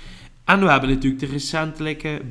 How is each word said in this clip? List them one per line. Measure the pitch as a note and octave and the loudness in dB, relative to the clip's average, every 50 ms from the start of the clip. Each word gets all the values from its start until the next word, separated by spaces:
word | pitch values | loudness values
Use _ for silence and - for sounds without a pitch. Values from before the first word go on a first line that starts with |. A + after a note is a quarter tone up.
| - - - - - - - - - | -18 -18 -18 -18 -20 -20 -20 -2 2
En | - F3+ G3 | 4 4 6
we | G3 E3+ | 6 6
hebben | C#3+ C3+ C3+ C3+ | 4 4 4 2
natuurlijk | C3 C3 C#3 C3+ C3 - | 0 2 2 0 -2 -2
de | D3+ C3 | -4 -6
recentelijke | C#3 C#3+ C3+ - - D#3+ D#3 D#3 C#3+ - D#3 D#3 D3+ D3+ - D#3 D3+ D3 C3 A#2+ | -6 -6 -6 -4 -4 -4 -4 -4 -6 -6 -6 -6 -6 -6 -6 -8 -8 -8 -8 -6